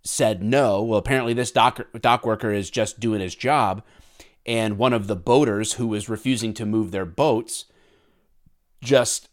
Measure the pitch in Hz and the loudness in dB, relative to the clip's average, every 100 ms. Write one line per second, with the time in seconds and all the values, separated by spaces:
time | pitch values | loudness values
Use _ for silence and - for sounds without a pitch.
0 | - - 117 98 104 135 127 98 117 107 | -8 0 0 0 0 2 4 2 2 0
1 | 107 135 117 117 123 - 117 - - 117 | 2 0 0 -2 0 4 4 2 -14 -2
2 | 120 120 117 110 113 104 95 - 107 - | 2 2 2 -2 0 -2 -2 -2 -2 -2
3 | 113 107 92 - 127 147 107 95 - - | -2 -2 -4 -4 0 2 2 -2 -10 -20
4 | - - - _ - 113 110 104 127 117 | -20 -20 -20 _ -4 -2 -2 0 0 0
5 | 98 98 101 127 139 101 110 - 117 104 | -2 -4 2 4 4 0 -4 -4 -4 -4
6 | 101 107 131 123 113 107 107 110 101 98 | -6 -4 -2 -2 -4 -4 -2 0 0 -4
7 | 90 90 151 117 - - - _ _ _ | -6 0 2 2 -2 -12 -14 _ _ _
8 | _ _ _ _ _ _ _ _ 123 131 | _ _ _ _ _ _ _ _ 2 2
9 | 117 - - | 2 -4 -10